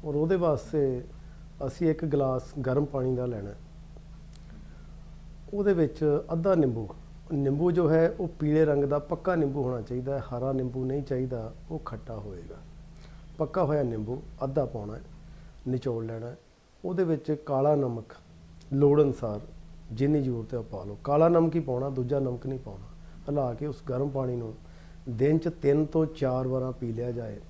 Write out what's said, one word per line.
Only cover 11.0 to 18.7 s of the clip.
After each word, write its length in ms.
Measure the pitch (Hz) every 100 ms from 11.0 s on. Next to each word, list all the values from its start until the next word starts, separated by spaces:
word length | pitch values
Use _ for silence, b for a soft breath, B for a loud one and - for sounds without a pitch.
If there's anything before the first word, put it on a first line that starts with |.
ਚਾਹੀਦਾ, 500 | 135 127 131 120 110 - -
ਉਹ 80 | 160
ਖੱਟਾ 360 | - 110 -
ਹੋਏਗਾ। 400 | 110 101 90 82 82 - - - B B B B -
ਪੱਕਾ 260 | 151 180
ਹੋਇਆ 200 | 147 151
ਨਿੰਬੂ 380 | 127 110 107 127 - -
ਅੱਧਾ 220 | 135 143
ਪਾਉਣਾ 300 | 131 113 104
ਹੈ, 60 | 110 - - B B B B 131
ਨਿਚੋੜ 360 | 127 127 113
ਲੈਣਾ 240 | 113 113 117
ਹੈ। 100 | - - _ _ _
ਉਹਦੇ 180 | 185 180
ਵਿੱਚ 280 | 175 156 - 151
ਕਾਲਾ 300 | 143 135 143
ਨਮਕ 380 | 151 165 113 107 - - - - - -